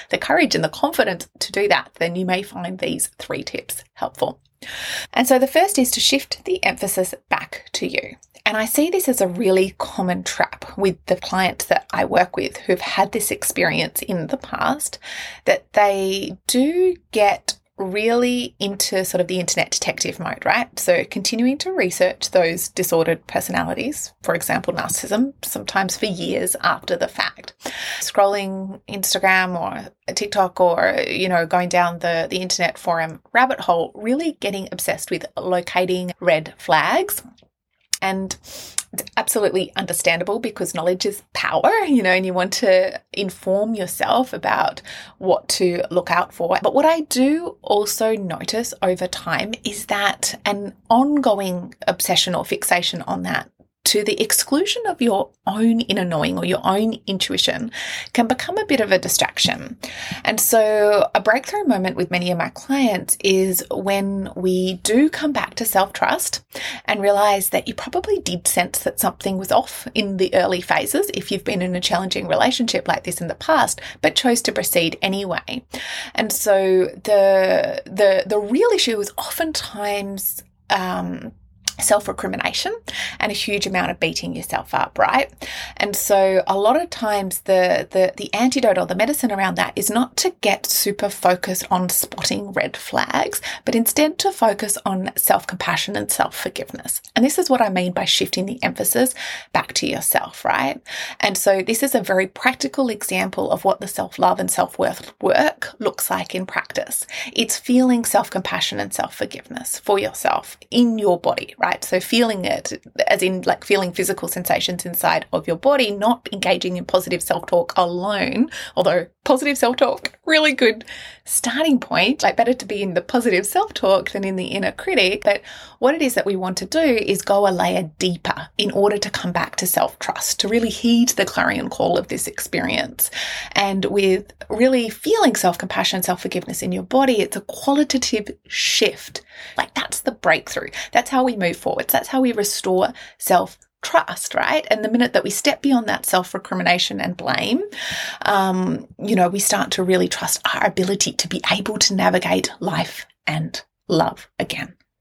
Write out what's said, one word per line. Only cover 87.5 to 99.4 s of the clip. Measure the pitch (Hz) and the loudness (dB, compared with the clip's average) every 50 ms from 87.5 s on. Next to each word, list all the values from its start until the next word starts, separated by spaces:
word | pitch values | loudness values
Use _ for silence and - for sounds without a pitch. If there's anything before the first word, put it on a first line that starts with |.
| 190 185 185 180 175 - - - | 4 4 6 4 2 2 0 0
the, | - 190 185 185 - - | 2 2 2 2 2 -4
the | 208 - - | -10 -6 -2
antidote | 208 240 262 247 277 247 226 190 180 | 2 2 2 2 4 4 4 4 4
or | 175 | 2
the | 165 180 | -2 0
medicine | 185 214 233 294 - - 240 | 0 0 0 0 0 0 0
around | 208 196 196 185 180 | 0 2 0 0 0
that | 170 180 - - | 0 -2 -2 -2
is | - 202 - | -4 -4 0
not | 214 233 254 247 - - | 0 0 0 0 -2 -2
to | - 381 359 - | -2 -2 -2 0
get | - 214 190 - - - | 0 0 0 0 -2 -2
super | - - - 202 202 202 - 202 | -2 0 0 -2 -2 -2 -4 -4
focused | 196 - - 180 180 180 - - 185 185 - - | -4 2 2 2 2 2 0 -6 -6 -4 -4 -2
on | 196 180 180 180 | 0 0 0 0
spotting | - - - - - - - - - 202 202 196 | 0 -2 -2 -4 -6 -4 -2 -2 -2 -2 -6 -6
red | 190 - - - - - | -2 -2 -2 -2 -4 -8
flags, | - - - - - - - - - - - - - - - - - | -10 -4 -2 -2 -2 0 0 -2 -2 -2 -4 -8 -8 -8 -10 -6 -4
but | - 240 | 0 2
instead | 226 233 - - - 302 311 302 - | 2 2 2 2 2 2 2 2 0
to | - 392 | -2 -2
focus | 381 - 233 226 202 208 220 202 202 - - | 0 2 2 2 2 2 -2 -4 -4 -4 -4
on | 208 190 185 190 196 - | -4 -4 -2 -4 -6 -4
self-compassion | - - - 208 196 - - - 185 - - - - - - 208 | -2 2 4 4 2 2 -2 -8 -6 -2 -2 -2 -2 -2 -4 -4
and | 208 - 208 | -6 -4 -2
self-forgiveness. | - - - - - - - - - - - - - - - - - - - - - | -2 -2 -2 -2 -4 -6 -8 -8 -8 -8 -12 -10 -12 -14 -8 -8 -8 -8 -8 -4 0
And | - 233 | 2 2
this | 285 - - | 2 4 2
is | 359 - | 2 2
what | 262 240 | 4 4
I | 233 208 | 4 2
mean | 190 180 180 180 180 | 2 0 -2 0 -2
by | - - | -2 -2
shifting | - - - 190 175 - 185 185 | 0 0 0 0 -2 -2 -4 -4
the | 196 - - | -4 -4 -4
emphasis | - 175 - - - - - 233 254 247 - - - - - - | -4 -4 -2 -2 -2 0 2 2 2 2 0 -4 -10 -10 -10 -12